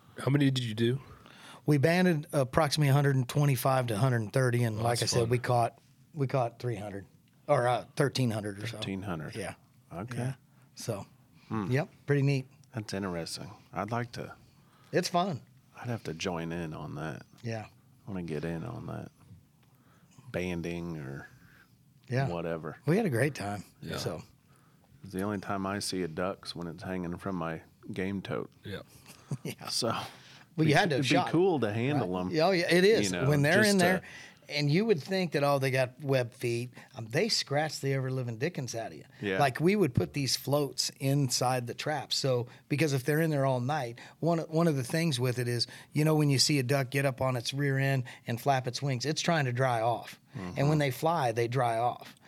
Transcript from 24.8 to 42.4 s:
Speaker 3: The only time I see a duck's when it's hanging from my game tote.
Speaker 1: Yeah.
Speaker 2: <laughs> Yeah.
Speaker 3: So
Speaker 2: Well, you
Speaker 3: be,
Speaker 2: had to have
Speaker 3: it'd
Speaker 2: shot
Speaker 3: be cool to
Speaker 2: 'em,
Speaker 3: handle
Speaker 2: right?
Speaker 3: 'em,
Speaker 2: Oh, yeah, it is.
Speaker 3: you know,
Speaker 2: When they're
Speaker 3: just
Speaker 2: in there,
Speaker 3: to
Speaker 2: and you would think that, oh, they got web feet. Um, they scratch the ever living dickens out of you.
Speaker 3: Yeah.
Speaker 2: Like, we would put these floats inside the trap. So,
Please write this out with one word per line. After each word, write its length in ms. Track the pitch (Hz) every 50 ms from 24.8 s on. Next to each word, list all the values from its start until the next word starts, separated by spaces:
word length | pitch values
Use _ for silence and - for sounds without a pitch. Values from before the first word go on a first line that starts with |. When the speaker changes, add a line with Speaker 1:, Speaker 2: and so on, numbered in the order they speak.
| _ _ - _ -
Speaker 3:
The 180 | 95 92 92 98
only 160 | 104 107 95
time 280 | - - 101 98 98
I 120 | 95 101 101
see 240 | - - - 95 90
a 60 | 80
duck's 460 | 78 90 90 95 98 - - - -
when 100 | 85 85
it's 160 | 85 76 90 98
hanging 340 | 92 92 92 87 85 87 90
from 180 | - 98 95
my 240 | 87 82 82 80 80 - - _ _ - - 82
game 300 | 90 92 95 101 95 -
tote. 280 | - 71 57 - - - _ _
Speaker 1:
Yeah. 140 | 110 95 78 - - - - - - - - - -
Speaker 2:
<laughs> 120 | 143 - -
Yeah. 260 | 139 123 - - -
Speaker 3:
So 200 | - - 127 113
Speaker 2:
Well, 180 | - - - - - - - - - - - _ _ 160
you 60 | 160
Speaker 3:
be, 60 | 151 143
Speaker 2:
had 160 | 170 208 185
to 60 | 143
have 80 | 123 139
Speaker 3:
it'd 20 |
Speaker 2:
shot 200 | 123 - 175 170
Speaker 3:
be 60 | 120 -
cool 280 | 160 185 196 170 139
to 80 | 117 104
Speaker 2:
'em, 60 | 104
Speaker 3:
handle 340 | 113 117 139 151 139 110 90
Speaker 2:
right? 240 | 90 92 90 92 175
Speaker 3:
'em, 60 | 151 160
Speaker 2:
Oh, 80 | 185 196
yeah, 120 | 170 175 -
it 120 | 165 175 180
is. 260 | 202 226 196 208 190 -
Speaker 3:
you 60 | -
know, 100 | 135 135
Speaker 2:
When 140 | 151 143 143
they're 140 | 147 175 202
Speaker 3:
just 120 | 214 208 202
Speaker 2:
in 60 | 190
there, 200 | 175 180 185 185
Speaker 3:
to 60 | - - - - - - - - - -
Speaker 2:
and 200 | 147 147 147 143
you 160 | 147 180 220
would 160 | 233 202 147 123
think 300 | - 190 185 185 160 -
that, 120 | 147 143
oh, 140 | 143 143 139
they 120 | 135 135
got 320 | 127 131 131 123 - - 156
web 300 | 135 135 131 123 117 -
feet. 400 | - - 120 117 117 123 123 - - - - -
Um, 100 | - 113 107
they 180 | 120 156 214 220
scratch 520 | - - - - 139 143 156 151 - -
the 120 | - 135 139
ever 180 | 135 131 131
living 280 | 131 131 127 120 113 110
dickens 360 | 135 175 180 165 131 117 -
out 180 | 113 110 92 82
of 20 |
you. 80 | 71 - - - -
Speaker 3:
Yeah. 180 | 107 101 95 95
Speaker 2:
Like, 220 | 143 135 120 -
we 160 | 151 180 208
would 160 | 214 185 135 -
put 200 | - 175 - -
these 200 | 143 139 120 - -
floats 520 | - 131 139 147 147 - - - - - - -
inside 640 | 143 135 139 147 143 127 - - 131 123 131 127 120
the 80 | 117 110
trap. 400 | - - 147 156 143 107 - -
So, 320 | - - 139 127 120